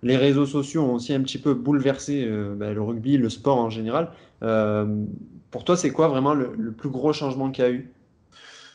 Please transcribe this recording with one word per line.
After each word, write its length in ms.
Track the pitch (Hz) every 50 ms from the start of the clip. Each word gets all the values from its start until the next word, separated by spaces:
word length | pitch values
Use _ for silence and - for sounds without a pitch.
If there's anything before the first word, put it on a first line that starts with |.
| -
les 120 | 120 131
réseaux 300 | 131 135 143 139 139 143
sociaux 380 | 139 139 147 139 139 - 165 151
ont 100 | 131 123
aussi 180 | 120 120 -
un 120 | 143 135 135
petit 160 | 131 - -
peu 160 | - 151 135
bouleversé, 680 | 120 120 135 147 143 131 139 135 135 - - 143 143 127 113
euh, 260 | 107 104 104 101 101
ben, 180 | 101 104 104
le 120 | 104 107 107
rugby, 340 | 107 117 117 113 131 143 139
le 120 | 120 113
sport 280 | - - - 143 139 123
en 140 | 117 113
général. 400 | 107 113 110 110 120 151 170 170 - - - - _ - 110
Euh, 640 | 113 110 110 107 107 107 107 107 104 107 104 104 - - - - - - - - _
pour 120 | - - -
toi, 140 | - 180 175
c'est 140 | - 143
quoi 180 | 127 - 156 160
vraiment 240 | 139 131 135 143 151
le, 200 | 143 127 120 110 110
le 160 | 110 117 110
plus 160 | - - 143
gros 240 | 127 127 127 151 151
changement 360 | 147 151 135 131 135 135 135
qu'il 140 | 131 - 127
y 40 | 123
a 40 |
eu ? 220 | 123 127 - - - _ _ _ _ _ _ _ _ - - - - - - - -